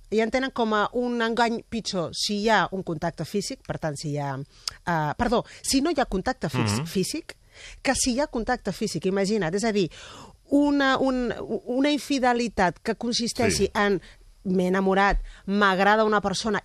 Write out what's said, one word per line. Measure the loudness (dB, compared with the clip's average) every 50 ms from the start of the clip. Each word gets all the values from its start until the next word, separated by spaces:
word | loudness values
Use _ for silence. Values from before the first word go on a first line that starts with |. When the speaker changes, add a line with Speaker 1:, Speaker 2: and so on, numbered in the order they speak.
| -8 -2
Speaker 1:
I | 0 0
en | 0 2
tenen | 0 -2 -2 -2
com | -2 -2 0 2 2
a | 2 0 0 0
un | -2 -2 -2 -2 0
engany | 0 0 2 2 2 2 0 -4 -6 _
pitjor | -8 -6 -6 -4 -4 -4 -4 -4 -4
si | -6 -4 -4 -2 0
hi | 2 4
ha | 4 4 4 2
un | -2 -6 -4
contacte | -4 -6 -4 -4 -6 -4 -6 -10
físic, | -4 -4 -4 -4 -4 -10 -12 _
per | -8 -8 -4
tant, | -4 -6 -6
si | -6 -6 -6
hi | -4 -4
ha, | -4 -4 -6 -6 -8 -12 _ -14 -14 -14 -14 -10 -4 -2
eh, | 0 0 0 -2 -2
perdó, | -2 0 0 0 0 0 -2 -10 -12
si | -6 -2 0 0
no | 0 0
hi | 0 0
ha | -2
contacte | -2 -2 -4 -2 -4 -4 -4 -6 -4
fís-, | -2 0 0 2 0 0
Speaker 2:
Mhm. | -2 -2
Speaker 1:
físic, | -2 -2 -2 -2 -4 -8 -10 -12 -18 -20 _ _ _ -20 -20 -20 -20 -6 -2
que | -2 0
si | 0 0 0 0
hi | 0
ha | -2 -2
contacte | -2 -4 -2 -2 -2 -2 -2 -6 -4
físic. | -4 -4 -4 -4 -2 -2
Imagina't, | -2 0 0 0 0 0 0 0 0 -2
és | -2 -2
a | 0
dir, | 2 2 0 0 -2 -10 -18 -18 -18 -18 -20 -20 -20 _ _ 2
una, | 2 4 4 4 4 4 4 2 4 2
un, | 2 2 0 0 -2 -2 -4 -6 -6 -6 -6 -6 -4 -4
una | 0 0 2 2
infidelitat | 2 0 0 -2 -2 2 2 2 2 2 0 -2 0 2 2 2 0 -2 _
que | -6 -4
consisteixi | -4 -4 -4 -2 -2 -2 -4 -2 0 0 2 2 2 0 0
Speaker 2:
Sí. | 2
Speaker 1:
en | 2 2 2 2 0 -2 -8 -18 -20 -20 -20 -20 -10 -4
"m'he | 0 0 2 2 2
enamorat, | 2 2 2 4 4 4 4 4 2 2 -2 -4 -12 -14 -6
m'agrada | -2 2 4 4 4 4 4 4 4 6 4 4
una | 4 2 2
persona" | 2 0 -2 -2 -2 -2 -4 -2 -4